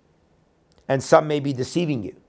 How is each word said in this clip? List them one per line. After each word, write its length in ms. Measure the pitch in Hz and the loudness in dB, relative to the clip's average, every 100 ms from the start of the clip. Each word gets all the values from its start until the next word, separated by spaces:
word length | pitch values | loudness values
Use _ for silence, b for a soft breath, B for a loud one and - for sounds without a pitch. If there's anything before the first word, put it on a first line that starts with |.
| _ _ _ _ _ _ _ _ - | _ _ _ _ _ _ _ _ -4
and 160 | 135 | -2
some 240 | - 160 156 | 4 4 4
may 140 | 147 | -2
be 120 | 139 | -4
deceiving 520 | 127 123 165 165 131 | -4 -4 -2 -2 -4
you. 100 | 90 - | -8 -14